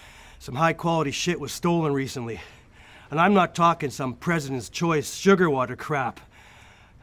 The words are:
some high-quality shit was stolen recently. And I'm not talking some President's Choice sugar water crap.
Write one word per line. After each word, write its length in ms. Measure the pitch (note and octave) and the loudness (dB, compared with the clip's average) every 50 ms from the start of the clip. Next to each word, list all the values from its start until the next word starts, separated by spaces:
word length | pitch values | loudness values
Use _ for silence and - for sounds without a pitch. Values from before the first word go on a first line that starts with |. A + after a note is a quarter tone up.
| - - - - - - - - | -20 -20 -20 -20 -20 -20 -20 -20
some 160 | - - C3 | -14 -10 -4
high-quality 560 | A#2+ D#3+ E3 E3 D#3+ - E3+ E3+ E3 D#3 D3 | 0 2 2 2 0 -2 0 0 0 0 0
shit 280 | C3 - - - F3+ D#3 | -2 -4 -2 -2 -2 -4
was 120 | D3 C3+ | -4 -8
stolen 420 | - - - F3 F3 E3+ E3 D#3 C#3+ | -8 -4 -2 0 2 2 2 0 0
recently. 460 | C#3 C#3 C3 - C3+ A#2+ A#2 A2+ G2 - - - - - - - - - - - - - - | 0 -2 -4 -6 -8 -8 -8 -8 -10 -12 -16 -20 -20 -20 -20 -20 -20 -20 -20 -20 -20 -18 -6
And 80 | - D3+ | 0 2
I'm 140 | E3 F#3 G#3 | 4 4 6
not 220 | G3+ F3+ D#3+ - | 6 4 2 2
talking 340 | - E3+ E3+ E3 D#3+ - C#3+ | 2 4 4 4 2 -2 -8
some 240 | A2+ - C#3+ C3 A#2+ | -6 -6 -6 -6 -8
President's 560 | - - - F3 E3 D3 C#3 C3+ C3 A2+ - | -6 -4 -2 -2 -2 -2 -4 -6 -8 -8 -8
Choice 460 | - - E3 E3+ E3 D#3 C3+ - - | -8 -4 0 0 0 0 0 -2 -6
sugar 340 | - - F#3 G3 G3 F#3 E3+ | -2 4 4 6 6 6 4
water 260 | D3 C3+ B2+ B2 B2 | 2 0 0 -2 -4
crap. 440 | A2+ - - D#3 C#3+ C3+ A#2 G#2+ - - - _ - - - - - - - - - - - - - | -8 -8 -6 -4 -4 -4 -4 -6 -10 -16 -20 _ -20 -20 -20 -20 -20 -20 -20 -20 -20 -20 -20 -20 -20